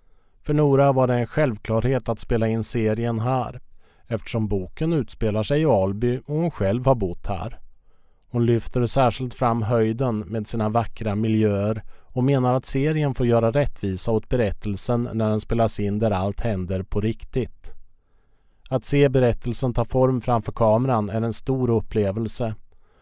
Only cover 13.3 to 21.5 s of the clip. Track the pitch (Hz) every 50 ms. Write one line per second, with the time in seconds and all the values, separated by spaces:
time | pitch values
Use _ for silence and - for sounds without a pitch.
13.3 | 117 117 113 117 110 143 143 - - - - 98 92 90 - - 113 110 - -
14.3 | - 123 113 98 - - - 107 101 92 - - 123 117 120 - - 113 110 107
15.3 | 107 110 - - - 117 113 110 - - 104 101 104 107 113 110 104 92 92 101
16.3 | 101 - - 120 107 92 92 87 95 95 95 - - 104 101 110 113 - - -
17.3 | - 131 117 - - - - - - - - - - _ _ _ _ _ _ _
18.3 | _ _ _ _ _ _ - - 135 127 - - 143 143 143 139 127 135 127 120
19.3 | 110 - - 123 113 - - 127 113 - 117 - - 131 131 131 131 123 - -
20.3 | 120 113 107 - - - 117 110 107 113 127 131 127 110 104 101 - 113 113 117
21.3 | 107 - - -